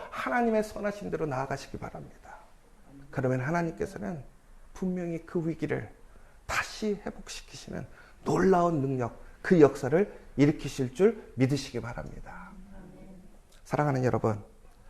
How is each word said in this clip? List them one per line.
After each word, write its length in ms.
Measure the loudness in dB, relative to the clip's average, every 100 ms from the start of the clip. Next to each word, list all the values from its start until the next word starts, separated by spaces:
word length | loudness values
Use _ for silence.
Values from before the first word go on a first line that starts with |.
| -8
하나님의 520 | -6 -2 0 2 2
선하신 460 | 0 -4 -6 -6 -6
대로 160 | -4 -2
나아가시기 520 | -2 -2 -6 -8 -10
바랍니다. 600 | -10 -12 -16 -18 -20 -20 -20 -20 -20 -20 -20 -20 -10
그러면 320 | -2 0 0
하나님께서는 840 | 0 0 -2 -2 -6 -6 -8 -8 -12 -20 -20 -20 -18
분명히 520 | -6 -4 -2 -4 -6 -4
그 220 | -2 -2
위기를 440 | -2 -2 -4 -6 -16 -20 -20 -20 -18 -6
다시 540 | -4 -4 -4 -4 -4
회복시키시는 800 | -6 -12 -12 -14 -14 -16 -12 -10 -10 -16 -20 -10
놀라운 580 | -2 4 6 6 4 2
능력, 420 | 0 0 -2 -6 -18 -6
그 180 | 4 10
역사를 540 | 10 8 2 4 2 -2 -6 4
일으키실 580 | 6 4 -2 -4 -4
줄 380 | 4 4 4 -6 0
믿으시기 440 | 2 2 -4 -8
바랍니다. 720 | -8 -8 -10 -12 -14 -14 -16 -16 -16 -16 -16 -18 -18 -18 -20 -20 -20 -20
사랑하는 400 | -4 0 2 4
여러분, 380 | 2 2 2 0 -6 -20 -20 -20